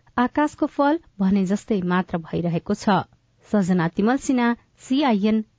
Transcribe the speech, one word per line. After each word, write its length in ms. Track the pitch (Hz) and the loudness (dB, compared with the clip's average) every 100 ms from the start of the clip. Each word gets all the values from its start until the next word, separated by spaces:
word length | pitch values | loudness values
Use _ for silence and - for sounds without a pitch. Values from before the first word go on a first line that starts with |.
| _ - | _ -2
आकाशको 480 | 247 - 302 - 294 | -2 0 -2 -2 -4
फल 340 | - 285 330 - - | 0 0 0 -4 -2
भने 260 | 190 202 185 | 2 2 2
जस्तै 360 | 202 - 208 | -2 -2 -2
मात्र 360 | 180 180 180 170 | 0 -2 -2 -6
भइरहेको 560 | 160 165 170 165 - | -6 -4 -2 -2 -4
छ। 160 | 208 - 185 - _ _ _ - | -4 0 0 -2 _ _ _ -4
सजना 360 | 214 180 180 160 | 0 2 2 0
तिमल 300 | - 208 269 | 0 0 0
सिन्हा, 380 | - 254 240 233 _ _ | 0 0 0 -2 _ _
सिआइएन, 640 | - 269 285 208 214 220 214 | -4 0 2 2 0 0 -4